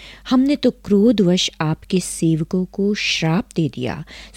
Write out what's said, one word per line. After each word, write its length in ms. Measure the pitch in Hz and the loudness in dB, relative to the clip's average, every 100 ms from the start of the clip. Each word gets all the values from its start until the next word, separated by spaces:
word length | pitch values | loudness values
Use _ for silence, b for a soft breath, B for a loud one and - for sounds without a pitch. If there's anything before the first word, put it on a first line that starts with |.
| B B - | B B -2
हमने 260 | 254 277 294 | 0 2 2
तो 160 | 247 | 0
क्रोधवश 800 | - - 202 226 214 175 180 - - | -2 0 4 4 4 2 2 -2 -4
आपके 380 | 156 160 - 185 | -4 -4 -2 -4
सेवकों 680 | - - 160 160 160 185 185 | -4 -2 0 0 -2 -4 -4
को 280 | - 202 | -2 -2
श्राप 560 | 208 - - 160 175 - - | -2 -4 -2 0 0 -2 -4
दे 140 | 151 | -4
दिया, 360 | - 123 147 B B B | -4 -8 -8 B B B